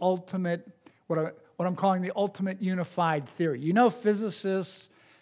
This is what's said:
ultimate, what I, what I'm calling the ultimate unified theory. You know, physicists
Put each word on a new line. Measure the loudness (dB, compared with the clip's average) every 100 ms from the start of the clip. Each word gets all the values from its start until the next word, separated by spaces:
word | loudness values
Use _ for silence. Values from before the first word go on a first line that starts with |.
ultimate, | 0 0 -4 -4 -2 -4 -6 -20 -20 _ -4
what | -2
I, | -2 -6 _ -4
what | -2
I'm |
calling | 2 2 2
the | 0
ultimate | -2 -2 -2 -4 -2
unified | -2 -2 -2 0 2 0 -4
theory. | -2 -2 0
You | 2
know, | 4 4
physicists | 4 0 0 -2 -4 -2 -2 -4 -12 -20 _ _ _